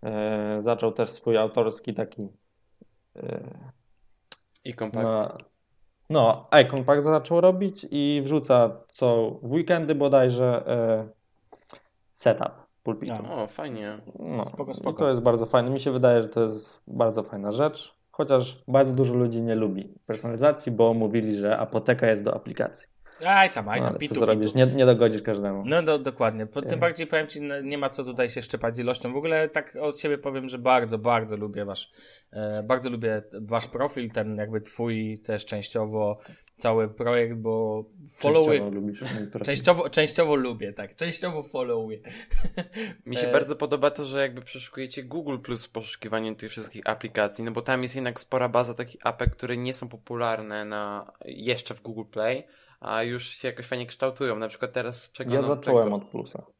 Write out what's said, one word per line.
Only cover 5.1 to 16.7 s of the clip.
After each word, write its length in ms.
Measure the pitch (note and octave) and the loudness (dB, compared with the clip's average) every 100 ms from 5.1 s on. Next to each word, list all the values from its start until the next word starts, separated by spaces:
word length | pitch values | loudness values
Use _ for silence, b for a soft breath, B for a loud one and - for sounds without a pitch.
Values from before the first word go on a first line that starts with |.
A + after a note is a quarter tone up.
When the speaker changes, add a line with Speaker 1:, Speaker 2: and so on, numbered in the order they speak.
| A2 G#2+ - - _ _ _ _ _ _ | 0 -2 -6 -18 _ _ _ _ _ _
Speaker 1:
no, 380 | D#3 A#2 - - D3+ | 4 6 4 6 8
icon 220 | B2+ C3+ | 8 2
pack 180 | C3 C#3+ | 2 4
zaczął 380 | D3 D#3 D#3 E3+ | 4 2 2 6
robić 460 | F3+ F#3 G3 G3 - | 6 6 0 -4 -6
i 300 | C#3+ C#3+ D3 | -2 0 0
wrzuca 560 | C3+ D3+ - B2 A#2 - - | 2 0 4 6 6 2 -18
co 500 | - B2+ A#2 A2+ - | -2 2 4 2 -2
w 100 | A#2 | -4
weekendy 420 | D3 E3 F3 D#3 | -2 2 0 2
bodajże, 720 | D3 C#3 C3+ B2+ B2 B2+ A#2+ - | 2 6 6 6 4 2 0 0
e, 420 | A#2+ A2+ A2 A2 - _ _ _ - _ B B _ _ | 0 2 0 -2 -14 _ _ _ -20 _ B B _ _
setup 380 | _ - A2 - - - _ | _ 2 2 0 -8 -20 _
pulpitu. 300 | - G#2+ - A2 | -8 -6 -6 -8
Speaker 3:
No. 200 | G#2+ D#3+ | -8 -8
Speaker 2:
O, 40 | G#2+ | -8
fajnie. 520 | - D3+ A#2 G#2 G#2+ - - | -8 -12 -10 -10 -12 -16 -14
Speaker 1:
No, 300 | - C3 G#2+ | -8 -6 -6
Speaker 3:
Spoko, 220 | - C3+ | -8 -10
Speaker 1:
i 40 | |
Speaker 3:
spoko. 240 | C3 - D#3+ | -6 -6 0
Speaker 1:
to 100 | D3+ | 0
jest 100 | B2+ | 4
bardzo 240 | A#2+ A#2 A2+ | 4 2 4
fajne. 240 | C3 A#2+ | 2 2
Mi 100 | C3+ | -2
się 100 | C3+ | -2
wydaje, 300 | B2+ B2+ A#2+ | 4 6 6
że 60 | A2 | 4
to 140 | A#2 | 0
jest 380 | A2+ G#2+ - | 0 0 -12